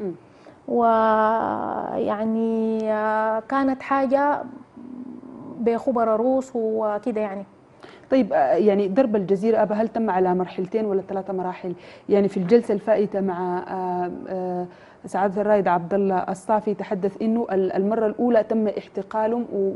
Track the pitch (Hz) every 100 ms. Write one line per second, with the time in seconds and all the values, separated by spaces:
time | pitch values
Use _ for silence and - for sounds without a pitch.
0 | 202 160 - - - - - 240 233 226
1 | 220 220 214 226 - 214 - - - -
2 | 202 208 220 220 226 226 220 220 220 214
3 | 214 214 220 220 220 269 269 262 - 277
4 | 269 269 285 285 - - - - 247 -
5 | - - - - - - 233 233 247 233
6 | 226 220 247 262 262 240 220 220 214 208
7 | 247 214 214 196 196 - - - - -
8 | - 269 202 156 131 165 208 196 202 190
9 | 262 214 185 196 220 220 208 214 220 226
10 | 220 185 185 180 180 - 185 220 214 190
11 | 185 190 190 185 180 175 185 175 - -
12 | - 202 202 196 175 233 233 208 - 208
13 | 208 196 196 175 180 180 - 185 185 180
14 | 180 - - 190 185 180 180 - - -
15 | 180 185 202 190 208 208 185 175 170 202
16 | 196 185 - 180 - 214 208 202 190 190
17 | 196 196 226 233 233 190 185 - 196 226
18 | 214 - 240 226 208 226 214 196 - -
19 | 196 220 220 240 233 202 196